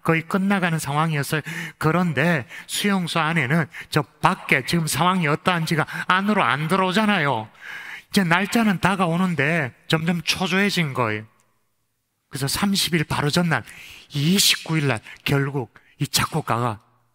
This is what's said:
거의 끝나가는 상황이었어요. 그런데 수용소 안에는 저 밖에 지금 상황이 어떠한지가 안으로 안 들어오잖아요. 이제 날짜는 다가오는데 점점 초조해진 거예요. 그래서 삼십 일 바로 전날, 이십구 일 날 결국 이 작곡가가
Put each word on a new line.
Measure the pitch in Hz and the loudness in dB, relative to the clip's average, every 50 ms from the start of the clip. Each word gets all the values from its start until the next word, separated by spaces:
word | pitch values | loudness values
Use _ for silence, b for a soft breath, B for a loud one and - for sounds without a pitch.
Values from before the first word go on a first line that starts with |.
거의 | - - 160 160 | -2 0 0 0
끝나가는 | 160 - - 196 190 196 202 196 175 175 165 156 | 0 -2 -2 0 0 2 0 2 0 0 -2 -2
상황이었어요. | - 139 143 147 160 165 156 143 135 - 160 151 - 160 165 165 170 160 B | -2 -2 0 0 0 0 0 -2 -2 -2 -2 -4 -4 -6 -10 -10 -10 -12 B
그런데 | B - 156 156 175 185 170 143 123 147 175 170 139 110 - B B B | B 0 2 2 2 2 0 2 2 2 2 2 0 -2 -6 B B B
수용소 | B - - - 208 202 190 175 156 - 170 | B -6 -2 0 0 0 0 0 -2 -2 0
안에는 | 156 156 165 165 135 117 156 170 147 - B B B B | 0 0 0 0 0 2 2 0 0 -2 B B B B
저 | - 156 | -2 -2
밖에 | 143 - _ _ - 160 190 - - - 165 139 120 | -2 -2 _ _ 2 2 2 2 0 0 0 0 0
지금 | - - 170 160 | 0 -2 -2 -2
상황이 | 151 120 131 165 180 190 190 165 | -2 0 2 2 2 2 2 2
어떠한지가 | 143 151 - - 190 180 165 160 - 170 151 139 B B 165 B B | 0 0 0 0 0 0 0 0 -2 -2 -2 -2 B B -6 B B
안으로 | 180 185 196 208 214 196 | 0 0 2 2 2 2
안 | 151 117 127 143 156 160 | 2 2 0 0 0 0
들어오잖아요. | 185 190 190 185 170 214 220 208 208 180 147 143 127 110 110 - - B B B B B B B B B B B | 0 0 2 2 2 2 2 2 2 2 2 0 0 -2 -4 -8 -12 B B B B B B B B B B B
이제 | - 208 190 | 0 2 4
날짜는 | 165 170 180 202 196 - 233 226 214 185 160 | 4 4 4 4 2 2 2 2 2 2 2
다가오는데 | - 175 196 180 190 165 165 175 190 180 170 143 135 147 170 170 143 117 - _ _ | 2 0 2 2 2 2 2 2 2 0 2 2 0 2 2 0 -2 -4 -6 _ _
점점 | - - 160 160 170 180 170 | -2 0 0 2 0 -2 -2
초조해진 | - - - - 185 180 175 190 202 202 - 180 165 143 127 | -2 -4 -4 -2 -2 0 0 2 2 2 2 0 -2 -2 0
거예요. | 127 120 110 107 107 110 - _ _ _ _ _ _ _ _ _ _ _ _ _ _ _ _ _ _ _ _ | 0 0 0 -2 -4 -8 -12 _ _ _ _ _ _ _ _ _ _ _ _ _ _ _ _ _ _ _ _
그래서 | - 135 139 135 | -8 -6 -4 -4
삼십 | - - 202 202 196 175 - 151 170 | -2 0 0 0 0 0 0 0 0
일 | 165 151 | 0 0
바로 | - - 120 143 - | 0 -2 -2 0 0
전날, | - 175 175 165 151 120 - B B B B B B B B B - | 2 2 2 2 0 -2 -2 B B B B B B B B B -4
이십구 | 143 139 165 190 196 - - - - - - 160 160 | -2 0 2 2 4 4 2 2 0 -2 -4 -2 0
일 | 147 135 | 0 0
날 | 120 107 B B B B B | -2 -2 B B B B B
결국 | - 143 139 139 143 135 143 117 - - b b b b b | -2 0 0 0 -2 -4 -6 -6 -8 -12 b b b b b
이 | 143 | -4
작곡가가 | - - - - - - 160 - - 117 117 123 120 107 101 _ _ _ _ _ _ | -2 -2 -2 -2 -2 -4 -4 -4 -2 -2 0 0 -2 -4 -6 _ _ _ _ _ _